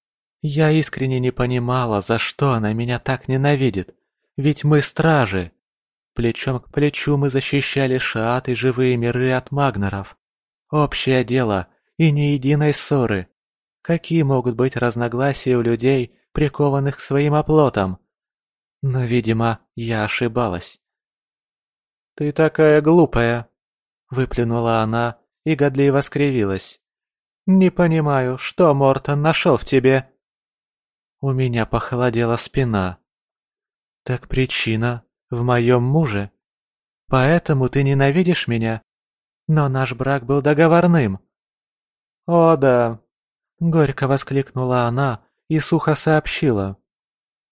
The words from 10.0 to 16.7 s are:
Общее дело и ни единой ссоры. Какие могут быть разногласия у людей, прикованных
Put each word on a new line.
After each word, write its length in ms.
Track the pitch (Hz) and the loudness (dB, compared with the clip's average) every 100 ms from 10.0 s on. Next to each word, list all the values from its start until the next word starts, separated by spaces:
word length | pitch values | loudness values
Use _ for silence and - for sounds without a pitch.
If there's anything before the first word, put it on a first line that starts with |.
| 98 - _ _ _ _ _ | -10 -18 _ _ _ _ _
Общее 540 | 151 143 - - 131 | -2 -2 -2 -2 0
дело 440 | 113 127 117 98 90 _ _ - | 0 -2 0 -2 -4 _ _ 0
и 140 | 160 | 2
ни 100 | 147 | 2
единой 520 | 147 143 131 147 151 | 0 0 0 2 2
ссоры. 540 | 143 - 143 117 101 90 _ _ _ _ _ | 0 -2 0 0 -2 -6 _ _ _ _ _
Какие 380 | - 170 - 165 | -4 -4 0 0
могут 320 | 143 135 120 117 | 2 0 -2 -2
быть 220 | 131 127 | -2 0
разногласия 800 | 120 117 120 117 139 131 - 123 | -4 -2 -4 -2 -2 -2 0 0
у 40 | |
людей, 560 | 117 117 123 135 120 _ _ | 2 0 0 0 -2 _ _
прикованных 680 | - 147 - 147 | -2 -2 0 0